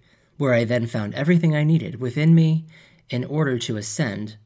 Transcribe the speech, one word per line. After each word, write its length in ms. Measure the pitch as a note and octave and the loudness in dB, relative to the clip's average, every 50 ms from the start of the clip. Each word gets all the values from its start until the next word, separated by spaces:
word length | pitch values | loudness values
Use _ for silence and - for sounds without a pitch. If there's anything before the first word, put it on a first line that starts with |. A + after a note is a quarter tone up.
| _ _ _ _ _ _ _ - | _ _ _ _ _ _ _ -4
where 160 | D3 C3 B2 | 0 0 2
I 100 | A#2 A#2+ | 2 2
then 220 | A2 B2 A#2+ A#2 | 0 -2 -2 -2
found 280 | A2+ - A2+ G#2 G2+ - | -4 -4 -6 -6 -6 -6
everything 420 | B2+ C#3+ D#3 F3+ E3+ E3+ D#3+ D#3 | -4 0 2 2 2 2 2 0
I 80 | D3 D3+ | 2 2
needed 360 | D#3 E3 D3+ A2+ E2+ - A2 | 2 2 2 0 -2 -8 -8
within 340 | C3 B2 A#2+ D3 D3+ E3 E3 | -8 -6 -2 0 4 6 6
me 320 | E3 D#3+ D#3 D#3+ D#3+ - - - - - _ _ _ _ - | 6 6 4 2 0 -2 -6 -16 -20 -20 _ _ _ _ -8
in 140 | A#2+ B2 B2+ | -6 -6 -6
order 340 | - C#3 D3+ D#3 C3+ B2+ A#2 | -4 -4 -2 -2 0 -2 -2
to 180 | - - A2+ | -4 -4 -6
ascend 600 | G#2+ G#2+ - - - D3+ A2+ G2 G2 G#2+ G#2+ A2 - _ | -6 -6 -6 -6 -4 -4 -4 -4 -6 -8 -10 -12 -16 _